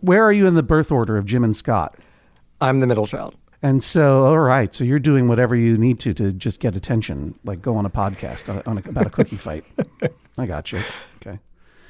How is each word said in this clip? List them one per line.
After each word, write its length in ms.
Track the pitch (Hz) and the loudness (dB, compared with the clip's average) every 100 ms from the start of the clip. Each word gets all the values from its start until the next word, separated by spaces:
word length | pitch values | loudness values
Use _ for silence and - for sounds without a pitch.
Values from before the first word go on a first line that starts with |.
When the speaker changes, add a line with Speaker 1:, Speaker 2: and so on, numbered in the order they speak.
Speaker 1:
where 200 | 180 196 | 2 4
are 80 | 220 | 6
you 140 | 208 190 | 6 4
in 80 | |
the 80 | 165 | 4
birth 300 | 127 156 151 | 4 2 2
order 240 | 135 113 107 | 0 0 -2
of 80 | |
Jim 180 | 98 123 | -2 0
and 140 | 113 107 | 0 0
Scott? 400 | - 104 76 - _ _ _ _ _ - | -2 -2 -2 -10 _ _ _ _ _ -4
Speaker 2:
I'm 180 | 131 135 | 0 2
the 80 | 123 | 2
middle 220 | 107 107 | 0 -2
child. 260 | - - - _ _ | -6 -12 -16 _ _
Speaker 1:
And 220 | 139 135 | 0 0
so, 420 | - 170 143 135 135 | 2 2 4 6 4
all 120 | 160 | 4
right, 340 | 135 131 101 | 4 2 0
so 120 | - | -2
you're 160 | 123 143 | 0 0
doing 260 | 143 139 120 | 2 2 4
whatever 300 | 117 123 120 | 2 2 2
you 200 | 113 110 | 2 4
need 220 | 123 117 | 2 0
to, 140 | 120 | -2
to 180 | 87 98 | -2 -4
just 280 | 95 113 - | -4 -6 -4
get 160 | 120 92 | -4 -4
attention, 600 | - 113 - 71 73 - | -4 -4 -4 -8 -10 -12
like 180 | - 92 | -12 -8
go 140 | 123 | -4
on 100 | 113 | -4
a 60 | 101 | -4
podcast 580 | 110 98 95 - - - | -4 -4 -6 -12 -12 -10
on, 140 | 98 - | -10 -6
on 120 | 104 | -8
a, 40 | - | -6
about 200 | - - | -4 -2
a 20 | |
cookie 240 | - - | -2 -2
fight. 300 | 101 - 78 - - - - | -4 -12 -12 -10 -8 -8 -6
Speaker 2:
<laughs> 360 | - - _ - | -8 -8 _ -10
Speaker 1:
I 80 | 110 | -8
got 240 | 76 - | -8 -10
you. 80 | 95 - - - - | -10 -10 -14 -20 -20
Okay. 240 | 98 - _ _ _ _ | -18 -18 _ _ _ _